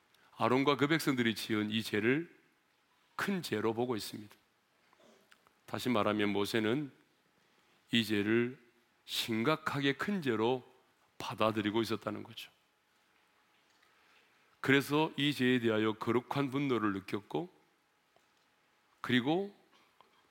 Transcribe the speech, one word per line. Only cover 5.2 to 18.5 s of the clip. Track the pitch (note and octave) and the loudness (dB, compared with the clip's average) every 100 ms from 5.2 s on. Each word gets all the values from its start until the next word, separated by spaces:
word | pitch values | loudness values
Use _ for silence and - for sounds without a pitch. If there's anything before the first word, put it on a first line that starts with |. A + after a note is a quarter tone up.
| _ _ _ _ - | _ _ _ _ -12
다시 | G#2+ B2 | -6 0
말하면 | A2+ G2+ G#2 G#2 | 2 2 2 0
모세는 | G2+ G2+ A#2 G#2+ C3+ C#3 - _ _ _ _ _ _ _ _ - | 0 0 0 0 0 -4 -12 _ _ _ _ _ _ _ _ -2
이 | A#2 G#2 | 0 2
죄를 | G#2 G#2 A#2 A#2+ B2+ _ _ _ _ - | 2 2 2 0 -4 _ _ _ _ -10
심각하게 | - - A2 A#2+ D#3 - C#3+ C#3 | -6 -2 0 0 0 -2 0 0
큰 | C3+ - G3+ | 0 -2 -4
죄로 | C3+ G#2+ A2+ C3 - - _ _ _ - | -2 0 2 0 -6 -20 _ _ _ -14
받아들이고 | - A2 A2 A2 G#2 A2 | -8 0 0 2 0 0
있었다는 | A2 A2 G#2+ G#2 | -2 -4 -6 -8
거죠. | G#2+ A2+ - _ _ _ _ _ _ _ _ _ _ _ _ _ _ _ _ _ _ _ _ _ | -12 -16 -18 _ _ _ _ _ _ _ _ _ _ _ _ _ _ _ _ _ _ _ _ _
그래서 | - C3+ C3 D3 D#3 - | 4 4 4 0 0 0
이 | C#3+ | -2
죄에 | C3 B2+ B2+ | 2 2 2
대하여 | A2+ G#2+ A2 | 2 2 0
거룩한 | G#2+ - A#2+ - C#3 C#3 | -2 0 0 0 -4 -2
분노를 | C3+ C#3+ A2+ G#2+ | -2 -2 0 0
느꼈고 | G2 - G#2 - D3+ F3+ - _ _ _ _ _ _ _ _ _ | -4 -6 -10 -6 -8 -8 -14 _ _ _ _ _ _ _ _ _